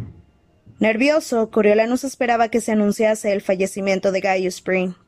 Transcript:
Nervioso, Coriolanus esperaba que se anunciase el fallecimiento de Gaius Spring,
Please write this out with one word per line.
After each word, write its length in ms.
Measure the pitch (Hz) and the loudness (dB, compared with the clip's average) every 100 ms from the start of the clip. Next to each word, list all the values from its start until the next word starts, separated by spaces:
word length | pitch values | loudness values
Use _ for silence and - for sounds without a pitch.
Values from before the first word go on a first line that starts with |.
| - - _ _ _ _ - - | -16 -18 _ _ _ _ -16 -2
Nervioso, 720 | 214 220 277 311 311 233 220 | -2 2 2 2 0 -2 0
Coriolanus 540 | 226 208 208 226 247 | 2 4 4 2 -2
esperaba 460 | 269 - 240 233 233 | -4 -4 0 2 0
que 100 | 233 | -2
se 100 | 220 | 0
anunciase 640 | 214 208 202 220 214 214 | 0 2 2 0 0 -2
el 80 | 196 | -2
fallecimiento 720 | - 185 190 208 196 190 202 | -2 -2 -2 -2 -2 0 0
de 80 | 190 | 0
Gaius 380 | 196 190 185 180 | 0 0 -2 -4
Spring, 360 | - 185 185 175 | -2 -2 -2 -6